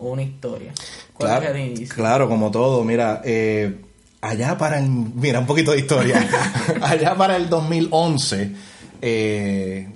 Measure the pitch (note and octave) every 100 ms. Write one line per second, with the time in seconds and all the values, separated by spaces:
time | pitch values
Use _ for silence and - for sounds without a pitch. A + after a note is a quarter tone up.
0 | B2 C3+ C3+ - B2+ G#2+ - - - -
1 | - - G#2+ B2 D#3 C#3+ C3 A#2 A#2+ -
2 | A2 C3 B2 A2+ G#2+ A2 C3 B2+ A2+ A#2
3 | A2+ A2 C3 A2+ A2 G#2+ G#2 F#2+ - _
4 | _ - A2 A2 B2+ - D#3 D3 C3+ B2+
5 | A2+ B2 C#3+ A#2+ B2+ D3+ D#3 C#3+ C3+ C#3
6 | - B3 - - - B2+ - E3 C#3 D#3+
7 | D#3+ F#3 F#3+ F#3 E3+ E3 D#3 E3 D#3+ D#3+
8 | E3+ C#3+ - G2 G2+ - - - - -
9 | A#2+ A2+ G#2+ G#2 G2+ G2 F#2+ F#2+ F#2+